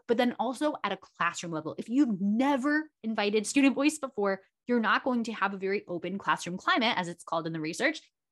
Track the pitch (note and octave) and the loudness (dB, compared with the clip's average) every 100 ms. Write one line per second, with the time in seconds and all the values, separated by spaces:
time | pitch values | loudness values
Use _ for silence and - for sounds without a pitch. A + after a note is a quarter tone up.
0 | - A#3 B3 A3 A3+ B3 D4+ C#4+ G3+ F#3+ | -2 2 2 0 -4 0 -2 -2 -6 -6
1 | - _ E3+ - F3 D#3 D#3 - - B3 | -10 _ -2 -2 -6 -6 -6 -8 -2 2
2 | C4+ F#3 G3+ G#3+ C4+ C#4 C#4 D4+ D4+ _ | 2 2 0 2 2 2 2 0 -2 _
3 | A3+ A3 G3+ A3 G#3 C#4+ C#4 C4 C#4+ D4+ | -6 0 2 0 0 4 4 4 0 0
4 | C4 G#3 G3+ F#3+ _ _ - A#3+ G#3+ B3 | -8 -2 0 0 _ _ -2 0 2 2
5 | C4+ B3 A3+ G#3 G3 G3 F#3+ G3+ - F3 | 2 0 -2 -2 -2 -2 -2 -4 -4 -6
6 | F3 F#3+ - D#3+ F3 F#3 - F4+ A3+ A3+ | -4 -4 -2 -2 -2 -4 0 2 2 2
7 | E3+ E3+ - E3 E3 E3 D#3 F3 C4+ D#4 | -2 -8 -4 -4 -2 -4 -4 0 0 -2
8 | - _ _ | -14 _ _